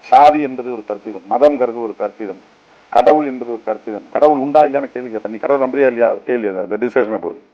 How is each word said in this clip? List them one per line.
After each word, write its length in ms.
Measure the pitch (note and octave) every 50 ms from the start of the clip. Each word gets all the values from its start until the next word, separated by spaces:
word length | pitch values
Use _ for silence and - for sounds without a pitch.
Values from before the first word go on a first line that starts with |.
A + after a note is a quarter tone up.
| _ -
சாதி 300 | B2 C3 D3 D3 D3+ D3+ D3 C3+
என்பது 220 | C3 B2+ A#2+ B2 B2
ஒரு 80 | A2+ G#2 -
கற்பிதம், 360 | G#2 G2+ - A2 G#2 F#2+ F2 G2
மதம்ங்கிறது 480 | G#2+ A#2 C#3 D3 D3 B2+ B2+ A#2+ A2+ A#2 A#2 A2
ஒரு 80 | G2 _
கற்பிதம், 400 | G#2+ G#2 - _ A2 G2 F#2 F#2+ _ _ _ _ _ _ _ _ _ _ -
கடவுள் 340 | - - - D3 D#3 D3+ C#3
என்பது 200 | B2+ B2+ B2 A#2+ A#2
ஒரு 80 | A2 - -
கற்பிதம். 360 | A2 G#2+ - - G#2+ G2+ - - -
கடவுள் 300 | - - D3+ D3+ C#3 C3
உண்டா 160 | C#3+ C#3+ D3+ D3+ D3
இல்லையான்னு 260 | C3+ C#3+ C#3 C3 _
கேள்வி 160 | B2 B2+ B2 A2
கேட்பேன். 220 | G#2+ G#2+ G#2 A2
நீ 60 | A2 -
கடவுள் 200 | - C#3+ C#3 C3+
நம்புறியா 240 | B2+ B2+ C#3 C#3 C3 A#2+
இல்லையா? 160 | A#2 A#2+ A#2 - - - -
கேள்வி 200 | B2+ B2 A2 G2+
அது, 100 | F#2+ F#2 F2+ F2+
அந்த 100 | G#2 G#2+ A#2
டிஸ்கஷன் 420 | B2 - C3+ A#2+ G#2+ A2 G2 F2+
போகுது. 160 | E2+ - - _ _